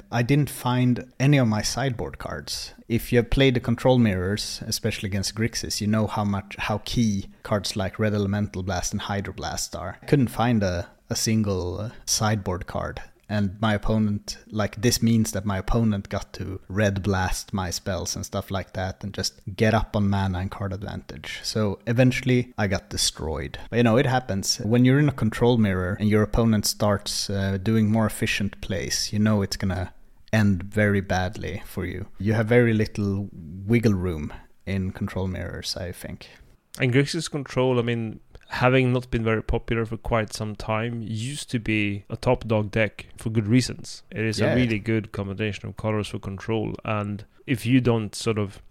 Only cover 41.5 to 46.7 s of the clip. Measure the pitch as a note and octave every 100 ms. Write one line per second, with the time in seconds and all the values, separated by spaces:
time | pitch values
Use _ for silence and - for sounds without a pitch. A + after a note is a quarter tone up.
41.5 | B2 G#2+ G#2+ G#2 G2+ - A2+ B2+ B2 A2+
42.5 | A2 G#2 A2+ G#2+ - - - A#2 A2 G#2
43.5 | B2 A#2+ - - - - - A2 G#2+ -
44.5 | B2+ B2 A2 G#2+ A2 G2 - G2 G2 G#2+
45.5 | F#2+ G#2 - A2 G#2+ G2+ G2+ - F#2+ -
46.5 | A2 G#2+